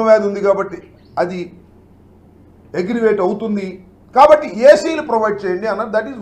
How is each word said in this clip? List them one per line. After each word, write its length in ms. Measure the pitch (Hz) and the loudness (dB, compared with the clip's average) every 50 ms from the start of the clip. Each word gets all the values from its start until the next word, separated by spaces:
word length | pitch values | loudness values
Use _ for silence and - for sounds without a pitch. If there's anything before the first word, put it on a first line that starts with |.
| 220 | 2
వ్యాధి 200 | 220 220 214 202 202 | 2 2 2 2 -2
ఉంది 120 | 202 196 196 | -4 -2 0
కాబట్టి 320 | 202 190 196 190 - 165 - - - - - - _ - - | 0 0 0 -2 -8 -8 -16 -18 -20 -20 -20 -20 _ -6 -4
అది 180 | 175 175 185 180 170 170 - - - - - - - _ - - - - - - - - _ - - - - - - - - 175 | -4 -4 -4 -10 -10 -12 -16 -20 -20 -20 -20 -20 -20 _ -20 -20 -20 -20 -20 -20 -20 -20 _ -20 -20 -20 -20 -20 -20 -10 -8 -6
అగ్రివేట్ 400 | 180 202 233 233 226 214 208 196 214 | -4 -4 -2 0 0 0 0 0 0
అవుతుంది 400 | 220 208 208 226 214 208 196 190 185 - - - - - _ - - - | -2 -2 -4 -6 -6 -4 -4 -6 -8 -12 -14 -20 -20 -20 _ -20 -4 4
కాబట్టి 300 | 247 285 302 302 302 302 208 180 214 247 285 | 4 6 6 6 4 2 -6 -6 4 6 6
ఏసీలు 320 | 311 302 - 330 320 302 302 240 | 6 6 4 -4 -4 -4 -4 -2
ప్రొవైడ్ 280 | 233 220 220 214 202 196 | -2 0 0 -2 -2 -4
చేయండి 240 | 196 180 180 185 214 220 | -4 -6 -6 -4 -4 -6
అన్నారు. 180 | 196 202 226 220 202 | -4 -6 -6 -4 -4
That 100 | 220 233 277 | -4 -4 -4
is 60 | 262 220 | -10 -4